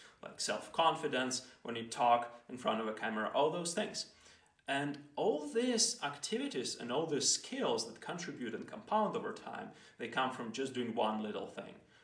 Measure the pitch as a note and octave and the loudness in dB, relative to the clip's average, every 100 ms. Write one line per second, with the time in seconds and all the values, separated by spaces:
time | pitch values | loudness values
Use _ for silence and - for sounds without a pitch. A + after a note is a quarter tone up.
0 | - - - - - G#2+ - - E3 D#3 | -20 -16 -14 -4 -2 -2 -2 4 4 4
1 | D3 B2+ B2+ B2 - - A#2+ A#2 A2+ - | 2 0 0 -2 -6 -12 -8 -6 -4 4
2 | A#2+ A#2+ - - - B2 A2 A2 A2 G#2+ | 8 8 6 -8 -12 -4 0 0 0 -2
3 | A2 G#2+ G#2+ - - F3 E3+ - G#3 - | -2 0 2 4 4 4 -2 -2 -2 -4
4 | - - - - _ _ - C#3 D3 C#3+ | -8 -12 -20 -20 _ _ -2 0 0 -4
5 | - - F3+ D4 - A3+ B3+ A3+ - - | -8 0 2 2 0 0 2 4 4 2
6 | - - - A3+ C#4+ C#3 A2+ - B2 B2+ | -4 -6 -4 -2 -2 -2 -4 -4 -2 0
7 | D#3+ D3 - - - C4 F#3 A2+ A2+ - | 2 2 2 2 -2 -2 2 2 -2 -8
8 | - F3 D#3 A#2+ A#2+ G#2+ - - - G#3+ | -8 -6 -6 -6 -6 -6 -8 -12 0 2
9 | G#3 A3+ - - - - - - - - | 2 0 -4 -8 -8 -10 -10 -14 -20 -10
10 | A#2 C3+ B2+ - A#2 A#2+ C3+ B2 A2+ G#2+ | -6 -2 -2 -2 -6 -4 -2 -2 -2 2
11 | A2 G#2+ G#2 G2 G2 - G2 - - - | 2 2 -2 -4 -6 -8 -12 -14 -20 -20